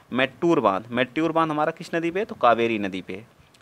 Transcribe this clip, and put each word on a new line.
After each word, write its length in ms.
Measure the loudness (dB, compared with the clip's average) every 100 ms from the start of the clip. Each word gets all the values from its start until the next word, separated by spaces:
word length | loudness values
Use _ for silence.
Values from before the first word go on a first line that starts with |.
| _
मेट्टूर 460 | -2 -2 0 2 4
बांध। 280 | 2 0 -2
मेट्टूर 400 | -2 -2 -2 -2
बांध 200 | 0 0
हमारा 200 | 0 -2
किस 220 | -4 -6 -4
नदी 160 | -4
पे 80 | -4
है, 60 | -6
तो 100 | 2
कावेरी 440 | 4 4 2 0
नदी 220 | -4 -6
पे 140 | -10 -14
है 120 | -16 _ _ _